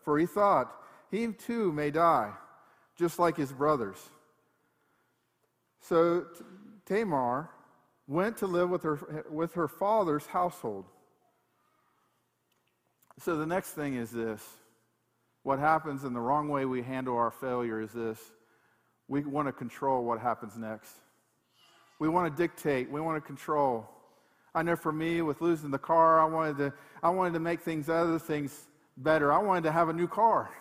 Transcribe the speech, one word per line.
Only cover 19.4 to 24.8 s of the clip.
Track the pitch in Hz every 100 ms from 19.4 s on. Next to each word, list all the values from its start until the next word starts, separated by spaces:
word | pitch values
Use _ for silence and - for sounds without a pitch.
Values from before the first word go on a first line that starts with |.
| 143
to |
control | - 120 - 139 131
what | 120 113
happens | 120 113 110 113
next. | 110 110 - - _ _ _ _ _ _ _ _ _ _
We | 156
want | 175 170 143
to |
dictate. | 170 - 156 131 127
We | 147
want | 160 156
to | -
control. | 139 - 151 139 117 107 - _ _ _ _ _
I | 160
know | 170
for | 170